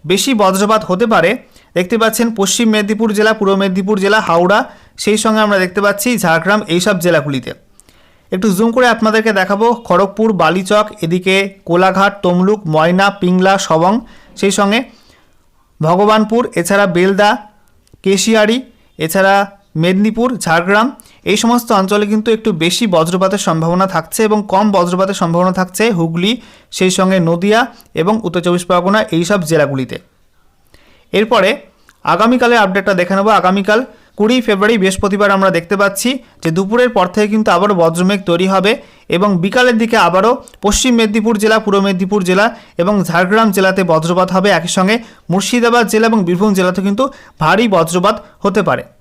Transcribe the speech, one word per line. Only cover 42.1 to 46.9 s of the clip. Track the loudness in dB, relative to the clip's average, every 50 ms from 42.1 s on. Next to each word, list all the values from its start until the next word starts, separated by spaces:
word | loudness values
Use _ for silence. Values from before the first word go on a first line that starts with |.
| -2 -2 0 0
জেলা | 0 2 0 0 -2 -6 -20 -12 _ -2
এবং | -2 0 0 0 -2 0
ঝাড়গ্রাম | 0 -2 0 2 2 2 2 2 2
জেলাতে | 2 0 0 0 0 0 0
বজ্রপাত | 0 0 0 0 0 0 0 0
হবে। | 0 0 2 2
একই | 0 0 -2 -2 -2
সঙ্গে | 0 0 0 0 -2 -4 -12 -20 _ _ -4
মুর্শিদাবাদ | -4 -2 -2 -2 -2 0 2 2 2 2 0 0
জেলা | 0 0 2 2
এবং | 2 0 0
বীরভূম | 0 0 0 0 0 2 0
জেলাতে | 0 0 -2 -2
কিন্তু | -2 -2